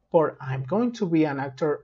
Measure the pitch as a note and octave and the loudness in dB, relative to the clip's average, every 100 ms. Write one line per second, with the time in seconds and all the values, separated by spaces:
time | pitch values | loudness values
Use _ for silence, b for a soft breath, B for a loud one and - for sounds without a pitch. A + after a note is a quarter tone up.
0 | _ E3+ D3+ - C3+ C3 C3 G3 A#3+ A#3 | _ 2 2 -2 -8 -6 -2 0 0 -2
1 | G3 E3 D3+ C#3 C3+ C3 D#3 C#3+ | 0 2 2 0 -6 -4 -2 -2